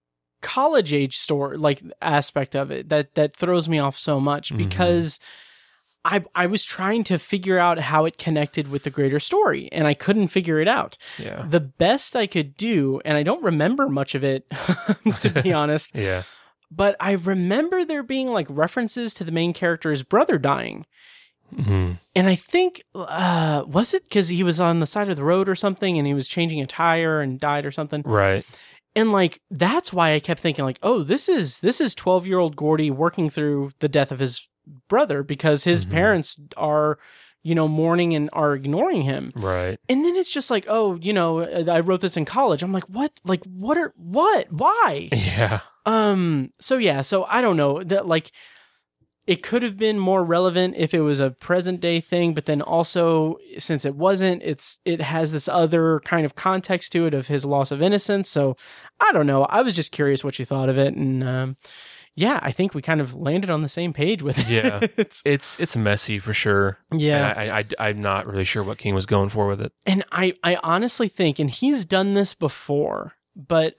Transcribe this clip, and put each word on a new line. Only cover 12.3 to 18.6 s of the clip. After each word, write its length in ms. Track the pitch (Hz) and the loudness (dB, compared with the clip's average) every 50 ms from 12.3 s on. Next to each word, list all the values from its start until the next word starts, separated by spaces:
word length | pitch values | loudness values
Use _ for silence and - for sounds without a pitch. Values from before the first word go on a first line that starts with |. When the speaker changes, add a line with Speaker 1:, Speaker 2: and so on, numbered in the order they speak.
| - 175 147 139 139 | 0 -2 -4 -4 -6
Speaker 1:
do, 420 | - 202 233 226 165 139 135 135 135 - | -6 -2 0 2 2 2 0 0 -2 -2
and 100 | 156 151 | 0 0
I 60 | 147 147 | 0 2
don't 180 | 175 254 349 302 | 0 0 0 0
remember 440 | 190 165 147 151 190 254 285 269 | 0 2 2 2 2 2 0 0
much 260 | 180 139 139 139 - - | 0 0 -2 -2 -2 -2
of 80 | 135 139 | -2 0
it, 220 | 139 135 135 - - | 0 0 -2 -4 -8
<laughs> 680 | - - - - 180 - - - 208 - - 220 - - | -10 -4 -2 -2 -2 0 0 -2 -2 0 0 -2 0 0
to 100 | - 202 | 0 0
be 240 | 165 147 127 185 170 | 2 2 2 2 2
Speaker 2:
<laughs> 80 | 151 | 2
Speaker 1:
honest. 340 | 147 147 151 156 - - - | 2 0 0 -2 -2 -6 -6
Speaker 2:
Yeah. 280 | 131 101 95 92 90 90 - - - _ _ _ _ _ - | -4 -2 -2 -2 -4 -6 -8 -16 -20 _ _ _ _ _ -10
Speaker 1:
But 260 | 160 170 196 202 202 - | -4 0 0 0 0 0
I 120 | 170 196 196 | 0 -2 -2
remember 720 | 185 170 190 196 190 175 180 202 262 311 349 370 370 349 | 0 0 -2 -2 0 0 0 0 0 0 0 0 -2 -2
there 180 | 330 311 285 254 | -2 -4 -6 -6
being, 240 | 233 262 262 262 | -4 -4 -4 -2
like, 200 | 254 233 196 151 - | -2 -2 -2 -4 -4
references 640 | 139 147 | -2 0